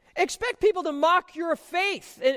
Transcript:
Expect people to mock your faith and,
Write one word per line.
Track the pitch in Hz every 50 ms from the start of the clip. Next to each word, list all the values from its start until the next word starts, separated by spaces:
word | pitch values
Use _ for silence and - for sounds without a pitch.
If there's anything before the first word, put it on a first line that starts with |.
| _ _ -
Expect | - 370 - - - 440 508 - -
people | 359 427 381 370
to | 294 320
mock | 285 285 302 330 349 359 359 - -
your | 311 339 330 311
faith | - - - - 349 381 403 359 - - - - -
and, | - 262 269